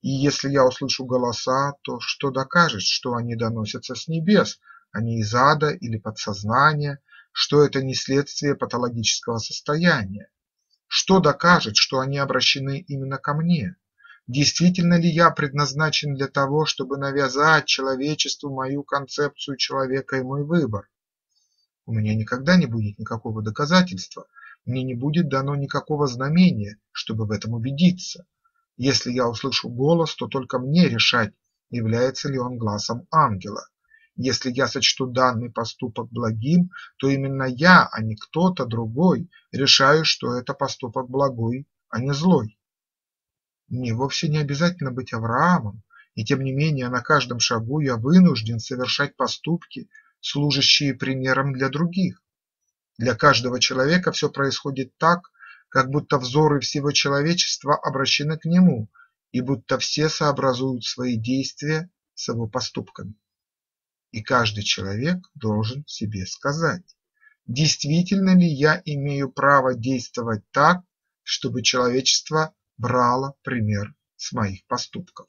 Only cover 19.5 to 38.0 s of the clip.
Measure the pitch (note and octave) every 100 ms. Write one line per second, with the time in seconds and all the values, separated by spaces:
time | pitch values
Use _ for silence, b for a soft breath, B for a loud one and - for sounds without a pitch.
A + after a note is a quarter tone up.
19.5 | C3+ - C3+ C3 C3+ C3 C3+ B2+ C#3 D3
20.5 | E3+ C3 G#2 - _ _ _ _ _ _
21.5 | _ _ _ - A2+ G#2+ A2 G#2+ B2 C3+
22.5 | F3+ C#3+ A2+ G#2 G2+ A2+ A2+ A#2+ A2 G#2+
23.5 | G#2+ D3 F#3 F3+ F#3 - - - B B
24.5 | B - B2+ C3 A#2+ C#3 D#3 E3 C3+ C#3
25.5 | C#3+ C#3 C#3+ - D3 C#3+ A#2+ C3+ E3 F3+
26.5 | A#2 G2+ G#2+ _ - - A2 G#2+ G#2+ G#2+
27.5 | A#2 A#2 C#3 F3+ F3+ - - - _ _
28.5 | _ _ _ B2+ C3 B2 B2 A#2+ A2 C3+
29.5 | A#2+ - A#2+ C#3 E3+ D#3 - A#2+ C3+ B2+
30.5 | B2+ B2+ D#3+ D#3+ A#2 - A#2+ G#2+ _ _
31.5 | _ _ A#2+ A2 A#2 C3 C3+ D3 C3+ B2
32.5 | B2 A2 G#2 - A#2+ - D#3+ C#3 G2 G2+
33.5 | G#2+ - _ b b b - B2+ B2 C3
34.5 | B2 C3 C#3 - - C3 B2 B2+ A#2 A#2+
35.5 | A#2 A2+ - B2 A2+ A#2 A#2 A#2 A2 B2+
36.5 | F3 F3+ B B _ C3+ C3+ C3+ C3+ C3
37.5 | B2 E3+ F3 - A2+